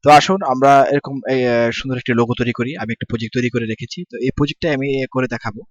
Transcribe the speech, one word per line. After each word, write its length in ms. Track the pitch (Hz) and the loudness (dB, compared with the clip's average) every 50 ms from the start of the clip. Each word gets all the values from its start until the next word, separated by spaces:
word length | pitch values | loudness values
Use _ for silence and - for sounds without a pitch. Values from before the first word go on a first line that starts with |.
| _ | _
তো 60 | 139 | 8
আসুন 340 | 147 147 - - 190 196 190 | 6 6 6 4 -2 -2 0
আমরা 420 | 143 127 131 135 139 139 139 135 | -2 0 2 4 6 6 6 6
এরকম 340 | - 143 143 - 139 139 135 - - | 4 2 -2 -2 -4 -10 -8 -4 -2
এই, 180 | 131 131 127 | 0 0 2
আহ, 240 | 123 120 117 117 117 | 2 2 2 2 0
সুন্দর 260 | 113 - - 131 127 | -2 -4 -6 -6 -6
একটি 160 | 123 - - 120 | -6 -2 0 2
লোগো 200 | 117 120 113 123 | 2 2 0 0
তৈরি 140 | - 120 120 | -2 -2 -4
করি। 260 | 117 - 117 123 156 | -2 -4 -4 -6 -6
আমি 160 | - - 220 226 | -8 -8 -8 -8
একটা 120 | _ - _ | _ -6 _
প্রজেক্ট 240 | - 113 117 110 - | -6 -6 -6 -4 -4
তৈরি 160 | 127 120 123 | -4 -4 -2
করে 160 | - 120 117 | -2 -4 -4
রেখেছি, 380 | 110 110 - - - - - 175 | -4 -6 -8 -10 -14 -12 -14 -14
তো 140 | _ 233 | _ -10
এই 140 | 95 123 135 - | -6 -6 -4 -2
প্রজেক্টটা 380 | - 147 - - _ - 165 147 | -2 -2 -2 -2 _ -4 -4 -2
আমি, 300 | 131 135 139 135 131 131 | -2 -2 -4 -2 -4 -4
এ, 40 | - | -4
করে 160 | - 131 127 | -4 -4 -4
দেখাবো। 340 | 120 120 113 - 117 101 113 - _ | -4 -6 -8 -8 -10 -10 -10 -18 _